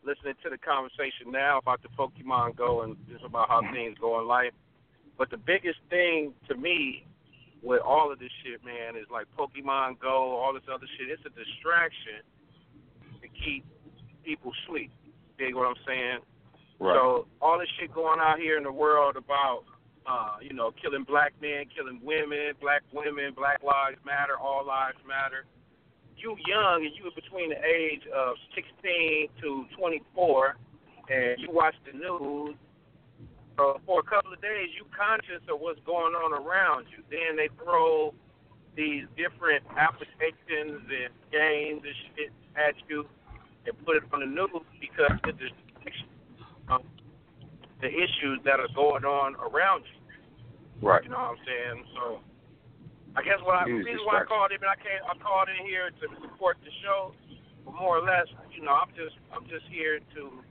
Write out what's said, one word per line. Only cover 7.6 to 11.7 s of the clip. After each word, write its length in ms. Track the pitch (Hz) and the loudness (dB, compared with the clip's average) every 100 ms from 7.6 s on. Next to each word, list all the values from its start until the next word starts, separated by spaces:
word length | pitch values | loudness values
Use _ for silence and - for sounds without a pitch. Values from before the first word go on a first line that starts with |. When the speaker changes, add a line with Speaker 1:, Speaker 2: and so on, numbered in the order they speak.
Speaker 1:
with 200 | 120 123 - | 2 2 6
all 260 | 151 151 | 4 4
of 60 | 135 | 0
this 160 | 123 - | -12 -14
shit, 240 | 131 117 123 | -14 -14 -12
man, 320 | 120 117 117 | -10 -10 -10
is, 80 | 104 | -10
like, 140 | 120 107 - | -10 -10 -6
Pokemon 600 | 139 135 139 135 131 123 | -6 -6 -2 0 0 -2
Go, 400 | 131 131 131 127 | 0 2 2 0
all 120 | 131 | -2
this 120 | 135 - | -2 -8
other 140 | 131 131 123 | -10 -10 -12
shit, 160 | 131 | -10
it's 80 | 156 | -10
a 120 | 151 - | -12 -16
distraction 880 | 110 - 160 | -16 -8 2